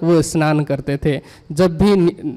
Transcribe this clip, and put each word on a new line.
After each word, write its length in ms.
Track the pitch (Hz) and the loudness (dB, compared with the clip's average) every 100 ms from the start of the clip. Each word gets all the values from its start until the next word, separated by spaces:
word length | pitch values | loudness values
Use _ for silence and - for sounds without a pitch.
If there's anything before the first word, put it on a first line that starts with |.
वो 180 | 165 165 | 2 2
स्नान 420 | 156 165 151 151 | 2 -2 0 0
करते 340 | 147 139 143 139 156 | -2 -6 -6 -4 -4
थे। 160 | 139 - - _ | -4 -8 -20 _
जब 260 | 151 185 160 | 0 0 2
भी 180 | 202 196 | 2 4
नि-, 380 | 175 - 151 | 2 0 -8